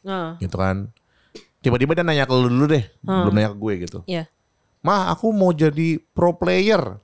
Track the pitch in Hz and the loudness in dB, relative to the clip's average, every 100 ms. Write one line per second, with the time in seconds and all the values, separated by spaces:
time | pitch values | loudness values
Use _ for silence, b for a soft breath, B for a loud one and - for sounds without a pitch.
0 | 190 190 165 170 92 90 95 95 104 _ | -10 -8 -8 -8 -8 -4 -2 -4 -8 _
1 | B B B B B _ 127 120 143 165 | B B B B B _ -2 0 2 0
2 | 170 147 131 127 123 123 147 151 107 _ | 2 0 2 2 4 2 2 2 0 _
3 | - 190 135 104 107 101 107 95 87 92 | -2 0 2 2 0 -2 -4 -4 -6 -12
4 | 90 170 160 _ _ _ _ _ - 202 | -8 -8 -8 _ _ _ _ _ -2 0
5 | 180 165 226 208 185 156 156 147 165 160 | 0 -2 -2 2 2 2 0 2 -2 -2
6 | _ - 175 170 180 180 208 202 120 101 | _ 0 0 0 0 2 2 2 0 -8